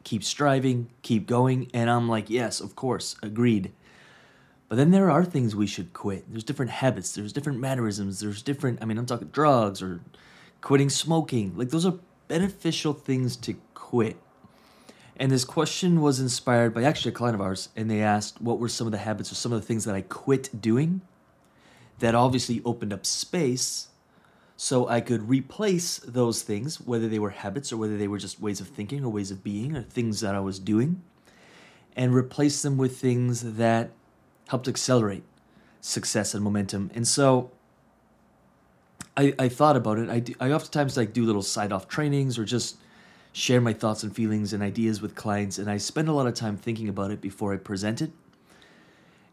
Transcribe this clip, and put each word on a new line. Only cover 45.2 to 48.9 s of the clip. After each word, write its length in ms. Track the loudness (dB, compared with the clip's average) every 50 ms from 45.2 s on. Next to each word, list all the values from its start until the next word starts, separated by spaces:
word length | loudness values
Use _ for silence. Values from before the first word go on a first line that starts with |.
| -4 -2 -2 0 -2 -2 -4
and 140 | -6 -4 -4
I 60 | -4
spend 320 | -4 -4 -4 -2 -2 0 0
a 20 |
lot 160 | 2 2 0
of 60 | 0 -2
time 240 | -2 -4 -6 -6
thinking 320 | -6 -4 -6 -4 -4 -4 -6
about 220 | -4 -4 -4 -4
it 100 | -6 -6
before 320 | -8 -10 -8 -4 -4 -4 -4
I 40 |
present 440 | -4 -6 -6 -6 -4 -2 -2 -2 -2
it. 100 | -4 -6 -6 -12 _ _ _ _ _ _ -20 -20 -20 -20 -20 -20 _ _